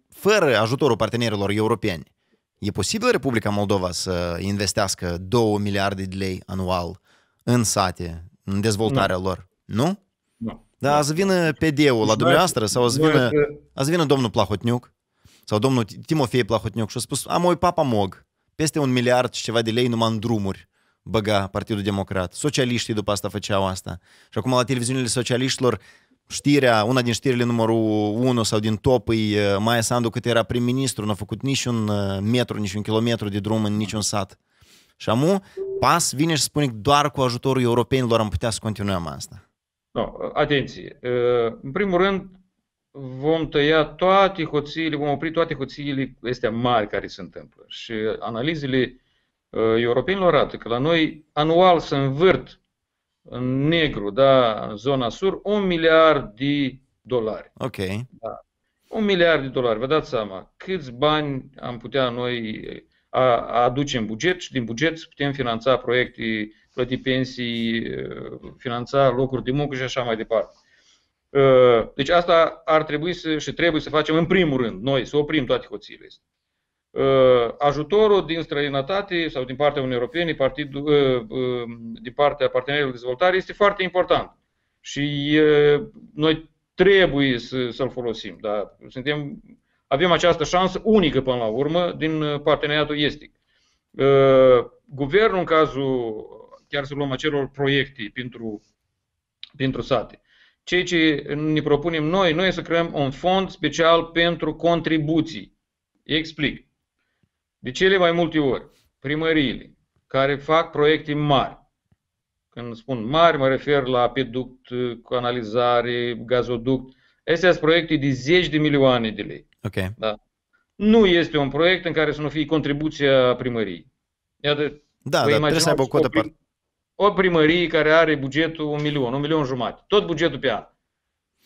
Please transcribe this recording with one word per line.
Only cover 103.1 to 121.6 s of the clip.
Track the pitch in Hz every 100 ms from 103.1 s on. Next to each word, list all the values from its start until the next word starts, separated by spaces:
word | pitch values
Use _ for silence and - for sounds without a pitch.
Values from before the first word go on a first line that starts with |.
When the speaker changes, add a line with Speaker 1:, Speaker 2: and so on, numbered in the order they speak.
Speaker 2:
fond | 127 175 190 190
special | - 160 143 165 170
pentru | 165 170 170 165 156
contribuții. | 151 170 170 160 160 147 160 160 104 92 _ _ _ _ _
Explic. | - 151 160 - 135 107 - _ _ _ _ _ _ _ _ _
De | -
cele | 127 190 196
mai | 170
multe | 170 165 156
ori, | 143 98 - _ _ _
primăriile | 131 151 160 156 131 98 - _ _ _ _
care | 131 139 139
fac | - 160 165
proiecte | 143 147 156 151
mari, | 147 147 135 101 - _ _ _ _ _ _ _ _ _
când | - 120
spun | 113 - 123 107
mari, | 156 170 156
mă | 135
refer | 127 - 143 127
la | 123
apeduct, | 120 135 131 123 123 - - 123 123 117 -
canalizare, | 127 123 123 107 117 120 120 120 120 120
gazoduct, | 113 117 123 117 123 117 131 - _ _ _ -
astea | 165 180
sunt | 160
proiecte | 151 170 160 151
de | 139
zeci | 123 127 180 160
de | 151
milioane | 151 143 135 123 113
de | 104
lei. | 101 73 - _
Speaker 1:
Ok. | 107 101 95 107
Speaker 2:
Da? | 110 104 _ _ _ _ _
Nu | - 208 226 196
este | 170 156 151
un | 139
proiect | 139